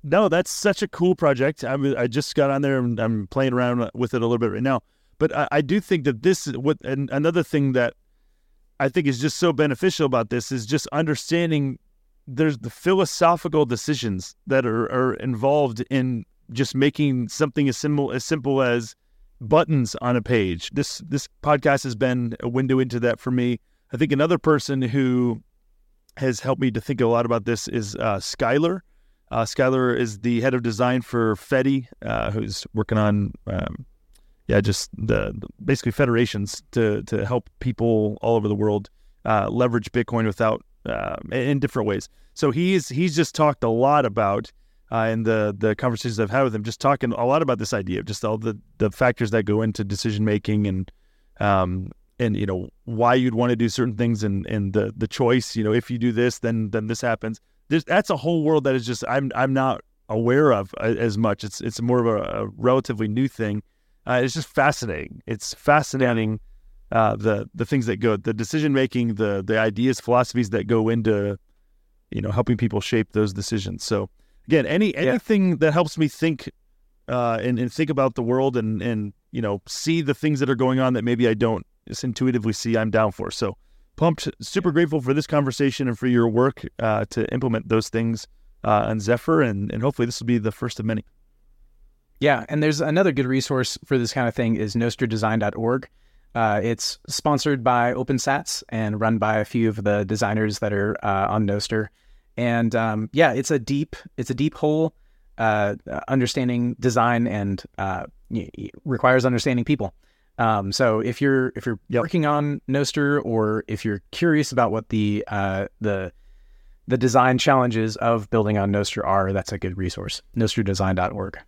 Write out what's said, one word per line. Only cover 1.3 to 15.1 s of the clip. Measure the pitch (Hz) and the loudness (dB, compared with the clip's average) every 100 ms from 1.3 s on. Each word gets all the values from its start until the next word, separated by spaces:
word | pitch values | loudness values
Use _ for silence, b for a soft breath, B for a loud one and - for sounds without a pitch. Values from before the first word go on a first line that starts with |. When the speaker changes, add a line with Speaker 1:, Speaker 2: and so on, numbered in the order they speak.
| 135 135 156 | 4 0 0
Speaker 1:
I, | 120 139 139 117 | -4 -2 0 0
I | 120 | 0
just | 117 - - | -2 -2 2
got | 139 | 2
on | 139 | 2
there | 143 135 | 2 2
and | 123 113 | 0 0
I'm | 113 113 98 | 0 -2 -2
playing | - 135 | 0 0
around | 123 123 120 117 | 2 0 0 -2
with | - 120 | -2 -2
it | 127 | 0
a | 117 | 0
little | 120 | 2
bit | 113 | 0
right | 98 | 0
now. | 131 127 _ _ _ _ | 0 -2 _ _ _ _
But | 160 - | 0 0
I, | 143 | 0
I | 147 | 0
do | 139 202 | 2 0
think | - 180 135 | 0 0 0
that | 113 | 0
this | 180 185 - | 2 0 -2
is | 120 | -4
what, | 139 151 - | -2 -2 -2
an, | 135 139 | -4 -2
another | 139 156 175 | 0 0 0
thing | 160 156 139 | 0 0 2
that | 127 120 - _ _ _ _ _ _ _ _ | 2 0 -4 _ _ _ _ _ _ _ _
I | 135 | 0
think | 180 143 | 2 0
is | 123 | 0
just | 147 - | -2 2
so | 175 | 0
beneficial | 135 151 127 190 - 147 | 2 0 2 -2 2 0
about | 127 113 | 2 0
this | 123 - | -4 -4
is | 135 110 | -6 -2
just | 151 - | -4 -2
understanding | 143 160 143 - 170 170 156 139 127 _ _ _ _ - | -2 -2 -2 -2 0 0 0 -2 -6 _ _ _ _ -14
there's | 127 160 135 | 0 0 0
the | 113 | -10
philosophical | - 170 190 175 - 170 170 - 156 143 | -4 0 2 2 2 2 2 0 0 2
decisions | 117 - 143 117 95 - - - | 0 -2 -2 -2 -4 -8 -16 0
that | 135 123 | 0 2
are, | 113 113 | 0 0
are | 127 127 | 0 0